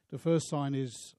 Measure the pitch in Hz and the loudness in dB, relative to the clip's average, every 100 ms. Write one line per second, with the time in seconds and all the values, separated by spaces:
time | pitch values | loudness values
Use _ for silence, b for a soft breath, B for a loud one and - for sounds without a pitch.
0 | _ 135 165 165 - 151 139 139 131 117 | _ -4 2 2 2 -2 0 0 -2 -6
1 | - | -16